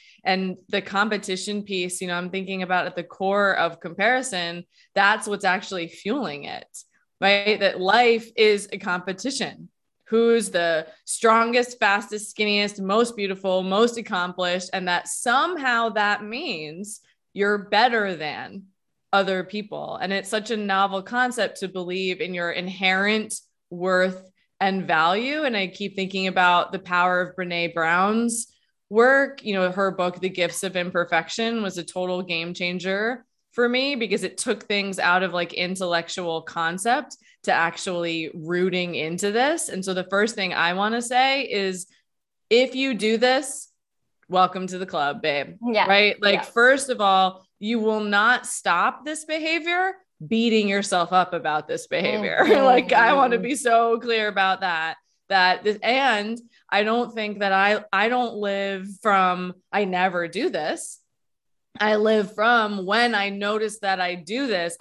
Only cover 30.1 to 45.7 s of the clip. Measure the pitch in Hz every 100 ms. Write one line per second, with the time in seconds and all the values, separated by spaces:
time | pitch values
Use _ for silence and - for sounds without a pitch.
30.1 | 175 185 185 170 - 190 185 175 175 175
31.1 | 165 170 - 226 233 196 175 160 185 180
32.1 | 180 180 165 170 175 180 180 185 196 226
33.1 | 254 _ _ _ - 240 247 277 262 220
34.1 | 196 185 - 254 208 - 202 196 180 175
35.1 | 185 185 175 170 - 180 185 180 170 170
36.1 | - 175 165 160 170 165 185 233 277 -
37.1 | - _ _ - 143 165 - 196 175 170
38.1 | 165 160 175 156 175 185 180 175 139 156
39.1 | 175 202 226 285 330 - 190 190 185 180
40.1 | 196 220 214 185 147 170 185 208 233 233
41.1 | 247 269 277 254 202 190 185 - _ _
42.1 | _ _ _ - 233 254 262 269 208 214
43.1 | 220 254 262 277 - - _ _ _ _
44.1 | _ - 185 - 190 185 185 190 165 143
45.1 | 143 151 143 135 175 240